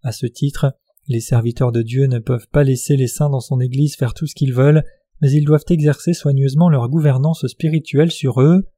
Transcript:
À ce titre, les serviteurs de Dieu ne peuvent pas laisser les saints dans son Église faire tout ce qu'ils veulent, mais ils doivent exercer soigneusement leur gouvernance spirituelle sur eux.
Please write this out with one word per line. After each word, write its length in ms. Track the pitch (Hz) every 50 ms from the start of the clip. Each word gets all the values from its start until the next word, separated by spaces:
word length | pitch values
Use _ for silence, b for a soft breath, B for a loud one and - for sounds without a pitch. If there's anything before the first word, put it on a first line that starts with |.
À 100 | - 131
ce 140 | 110 - -
titre, 480 | 117 _ - - 143 - - - 139 - _ _ _ _ _ _ -
les 120 | 123 117
serviteurs 520 | 113 - 127 120 113 117 120 - 135 123
de 100 | 117 117
Dieu 240 | 117 113 120 131 139
ne 120 | 135 127 117
peuvent 280 | 107 - 127 120 - _
pas 100 | - 147
laisser 340 | 147 135 131 123 - - 147
les 120 | 135 131 120
saints 220 | - - 151 147
dans 100 | 139 131
son 180 | 120 - 139 127
Église 380 | 123 127 123 135 147 147 -
faire 180 | - 135 117 -
tout 120 | - 160
ce 80 | 147 -
qu'ils 180 | - 147 135
veulent, 320 | 123 123 131 143 151 156 143 b b b b b _ -
mais 100 | 147 135
ils 120 | 135 151 147
doivent 200 | 147 156 147 - -
exercer 420 | 180 160 147 147 139 - - 170
soigneusement 560 | 170 - - 147 139 135 139 139 131 151 175 180
leur 200 | 151 135 120 120
gouvernance 580 | 139 165 151 147 131 127 139 156 165 - -
spirituelle 640 | 123 - _ - 165 156 160 131 - - 135 156 170
sur 300 | 160 - - 131 117 -
eux. 260 | 131 151 170 190 196 - _